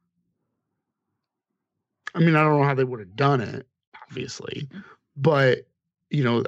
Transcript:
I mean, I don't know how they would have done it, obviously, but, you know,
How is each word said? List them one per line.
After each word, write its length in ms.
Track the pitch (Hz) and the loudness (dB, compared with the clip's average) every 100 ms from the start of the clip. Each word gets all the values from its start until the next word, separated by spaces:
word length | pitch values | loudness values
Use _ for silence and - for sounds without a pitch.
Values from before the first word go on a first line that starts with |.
| _ _ _ _ _ _ _ _ _ _ _ _ _ _ _ _ _ _ _ _ - - | _ _ _ _ _ _ _ _ _ _ _ _ _ _ _ _ _ _ _ _ -10 0
I 40 | |
mean, 160 | 170 156 | 2 4
I 80 | |
don't 160 | 156 147 | 4 2
know 60 | 143 | 2
how 60 | |
they 100 | 135 | 0
would 160 | 127 123 | -4 -6
have 160 | 95 104 | -10 -2
done 240 | 139 135 | 0 0
it, 280 | 98 - - _ _ - - | -2 -8 -14 _ _ -20 -16
obviously, 580 | - - - - - 135 190 - - _ - | -12 -12 -12 -14 -12 -12 -14 -20 -20 _ -2
but, 500 | 139 143 135 123 - _ _ _ _ | 2 4 4 2 -4 _ _ _ _
you 140 | 147 123 | -2 0
know, 180 | 117 | 0